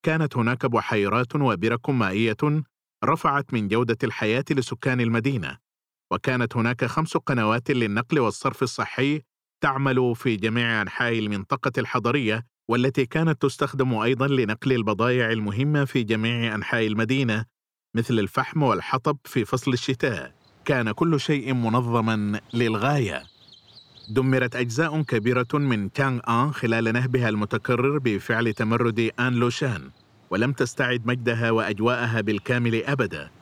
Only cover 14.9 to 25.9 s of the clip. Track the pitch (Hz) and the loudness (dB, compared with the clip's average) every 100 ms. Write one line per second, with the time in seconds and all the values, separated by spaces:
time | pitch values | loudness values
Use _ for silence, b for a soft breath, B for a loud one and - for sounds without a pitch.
14.9 | 104 120 123 113 113 104 98 143 147 139 | 0 2 2 2 0 -2 -2 0 2 2
15.9 | 135 107 110 113 120 117 107 - 117 110 | 0 0 0 0 0 -2 -4 -2 0 0
16.9 | 107 113 135 127 107 110 _ _ _ _ | 0 0 0 0 0 -4 _ _ _ _
17.9 | 113 110 113 98 - 127 165 139 95 - | -4 0 0 0 -2 -2 0 2 2 0
18.9 | 123 156 143 - 131 110 127 - 123 - | -2 -2 -4 -4 -4 -2 -2 0 -2 -2
19.9 | 127 143 95 64 _ _ _ - 135 110 | -2 -2 -4 -8 _ _ _ -2 0 0
20.9 | 104 165 147 - 147 123 127 113 120 120 | 0 2 2 0 -2 0 0 2 2 2
21.9 | 117 113 110 104 104 - 120 117 110 123 | 0 2 0 0 -4 -4 0 0 2 0
22.9 | 147 104 67 - _ - - _ - _ | 0 0 -4 -10 _ -20 -20 _ -20 _
23.9 | - - 110 131 131 123 123 123 117 165 | -20 -4 0 2 2 0 -2 -4 0 0
24.9 | 156 151 117 110 123 120 147 143 110 98 | 0 -2 0 2 0 0 0 0 0 -2